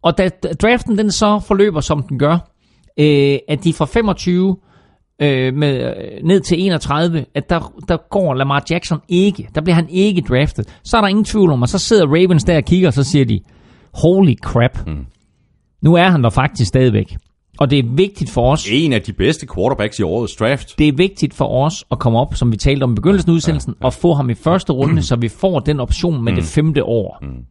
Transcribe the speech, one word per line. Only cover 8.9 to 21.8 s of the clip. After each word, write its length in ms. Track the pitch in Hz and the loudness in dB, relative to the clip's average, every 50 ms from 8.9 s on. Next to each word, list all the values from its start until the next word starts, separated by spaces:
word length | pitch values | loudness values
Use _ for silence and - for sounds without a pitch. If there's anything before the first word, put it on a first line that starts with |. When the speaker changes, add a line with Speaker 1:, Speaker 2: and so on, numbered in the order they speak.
| 170 147 _ _ | -6 -6 _ _
Speaker 1:
ikke. 380 | 175 175 190 208 - - - - - | 0 2 2 2 0 -4 -14 -8 -8
Der 60 | 151 | -4
bliver 140 | 151 180 170 | -2 0 0
han 140 | 170 165 - | 0 0 -2
ikke 320 | 165 185 196 214 196 175 | 0 0 0 2 0 -2
draftet. 580 | 110 - 127 127 147 147 - - 107 - - _ _ | -2 0 0 0 0 0 -2 -6 -8 -8 -10 _ _
Så 140 | - - | -2 0
er 40 | 226 | 0
der 60 | 208 | 0
ingen 180 | 196 190 214 214 | 2 0 0 0
tvivl 260 | - - 214 196 170 | 0 2 2 4 4
om, 100 | 147 123 | 4 2
og 80 | 120 123 | 0 0
så 80 | - | -2
sidder 280 | 185 - - 226 208 170 | -4 0 2 4 4 4
Ravens 360 | 135 143 165 185 185 180 151 - | 4 4 4 4 4 4 2 2
der 140 | - 170 | 2 2
og 60 | 156 135 | 2 2
kigger, 240 | - 175 185 185 | 2 2 2 4
og 60 | 165 117 | 2 2
så 100 | 143 139 | 0 0
siger 220 | - - 147 135 | 2 2 2 2
de, 140 | 117 110 92 - _ _ _ _ _ _ _ _ _ - | 2 0 -4 -4 _ _ _ _ _ _ _ _ _ -6
"Holy 400 | - - 165 185 196 196 160 120 - - | 0 2 4 4 6 4 4 2 0 -4
crap. 360 | - - 117 120 127 - - - | -2 0 2 2 2 0 -4 -8
Speaker 2:
Mm. 180 | 85 78 71 65 62 _ _ _ _ _ _ _ _ _ _ _ _ _ _ | -8 -8 -8 -10 -14 _ _ _ _ _ _ _ _ _ _ _ _ _ _
Speaker 1:
Nu 120 | - 151 170 | 2 4 4
er 140 | 170 175 190 | 6 4 4
han 140 | 175 151 120 | 4 4 2
der 60 | 113 | 2
faktisk 380 | - - 131 135 - - 120 | 2 2 0 0 0 -2 -2
stadigvæk." 500 | - - 131 131 127 107 101 98 - - - _ _ _ _ _ _ _ - | 0 2 2 4 4 2 2 -2 -2 -10 -14 _ _ _ _ _ _ _ -2
Og 100 | 143 131 | 0 2
det 80 | 143 143 | 2 0
er 40 | 123 | 0
vigtigt 440 | 117 127 147 190 196 196 - 160 - | 0 0 0 0 0 -2 -8 -8 -4
for 200 | - 131 120 127 | -2 0 2 2
os. 160 | 147 156 - 101 | 0 0 -2 -2
Speaker 2:
En 220 | 110 139 165 156 127 | 0 0 2 2 0
af 80 | 107 | -2
de 120 | - - 95 | -2 -4 -4
bedste 340 | - 92 127 160 - - - - | 0 0 0 0 -2 -8 -12 -6
quarterbacks 440 | 85 92 127 135 - 104 110 - - | -4 -2 -2 -2 -2 -4 -6 -2 -4
i 40 | 104 | -2
årets 320 | 80 87 117 120 101 - | -2 -2 -4 -4 -6 -6
draft. 440 | - 110 117 139 131 - - - - | -4 -2 -2 -2 -4 -6 -10 -2 0
Speaker 1:
Det 80 | 151 | 2
er 40 | 151 139 | 2 2
vigtigt 400 | 135 180 196 196 - - 143 - | 2 0 0 0 -4 -4 -4 -2
for 320 | - 143 - - 127 135 | -4 -4 -2 0 0 0
os 200 | 156 180 - | 0 -2 -6